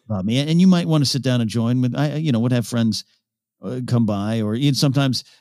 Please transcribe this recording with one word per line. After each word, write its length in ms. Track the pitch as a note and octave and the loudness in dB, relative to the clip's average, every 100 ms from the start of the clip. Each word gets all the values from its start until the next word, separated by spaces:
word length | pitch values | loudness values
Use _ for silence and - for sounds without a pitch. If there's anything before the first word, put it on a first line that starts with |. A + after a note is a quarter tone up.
| - | -8
about 160 | G2+ G2 | -4 -2
me. 120 | B2+ | -2
And, 100 | D3 | 0
and 120 | E3+ | 4
you 60 | F#3 | 4
might 200 | F3 E3+ | 4 2
wanna 180 | D#3 C3 | 0 0
sit 160 | C#3 | -2
down 180 | B2 B2 | 0 0
and 80 | A2 | 0
join 320 | A2+ A#2 B2+ | -2 0 0
with, 140 | B2+ B2+ | -2 -2
I, 200 | D3 C#3+ | -4 -2
you 160 | D#3 | 0
know, 80 | A#2 | 0
would 120 | B2 | 2
have 140 | B2 A2 | 0 -2
friends, 360 | A#2+ A2+ G2+ - _ _ _ _ _ | 0 0 -2 -8 _ _ _ _ _
uh, 160 | F#2 B2+ B2 | -10 -8 -2
come 180 | A#2+ G#2+ | 0 2
by, 360 | G2+ G#2 A2+ | 0 -2 -2
or 140 | G#2 A2+ | -2 0
even 200 | C#3+ C3 | 0 2
sometimes, 480 | D3 C3+ C3+ A#2 - _ | 0 2 0 -2 -6 _